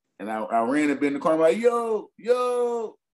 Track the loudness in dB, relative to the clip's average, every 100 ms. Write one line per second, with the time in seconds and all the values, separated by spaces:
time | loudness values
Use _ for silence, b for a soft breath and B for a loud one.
0 | _ -14 -8 -6 -2 0 0 2 0 0
1 | 0 0 0 4 4 4 2 2 0 -4
2 | -6 -6 -2 0 0 0 -2 -2 -8 -12
3 | _